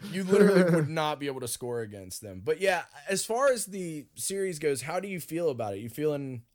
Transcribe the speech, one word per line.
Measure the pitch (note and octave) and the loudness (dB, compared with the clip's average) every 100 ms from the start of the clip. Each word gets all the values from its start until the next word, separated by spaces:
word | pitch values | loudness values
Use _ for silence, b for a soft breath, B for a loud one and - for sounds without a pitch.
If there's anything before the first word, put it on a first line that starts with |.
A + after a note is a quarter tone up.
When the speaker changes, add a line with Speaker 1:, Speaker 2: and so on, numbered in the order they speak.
| - | -6
Speaker 1:
you | F3 | -6
literally | F#3 G3+ G3 F#3+ F3+ | 4 8 8 8 6
would | E3+ D3+ | 4 2
Speaker 2:
<laughs> | |
Speaker 1:
not | D#3+ D3+ D3 | 0 0 -2
be | C#3+ | -4
able | C3 | -6
to | A#2+ | -6
score | - B2 A#2+ | -6 -4 -4
against | G#2+ G2+ F#2 - | -6 -10 -12 -12
them. | G#2 F#2 | -12 -6
But | A2+ D#3+ | -2 0
yeah, | F#3+ F3 - D3 D3 | 2 2 -2 -12 -4
as | F#3+ - | -4 -2
far | A#3 C#4 | 2 2
as | B3 F#3+ | 2 -2
the | G3 F3 D3+ B2+ | -6 -6 -8 -10
series | - - G3 F#3+ D#3 | -8 -6 -4 -4 -2
goes, | D3+ C#3 | -2 -2
how | C#3 F3+ | -2 -6
do | G3+ | -4
you | F#3 | -8
feel | - D#3+ E3 | -6 -2 0
about | A#2+ G#2+ | 0 -4
it? | G2 | -6
You | A2+ | -8
feeling | D3 D3+ C#3+ C3+ B2 - | -2 -2 -2 -4 -10 -12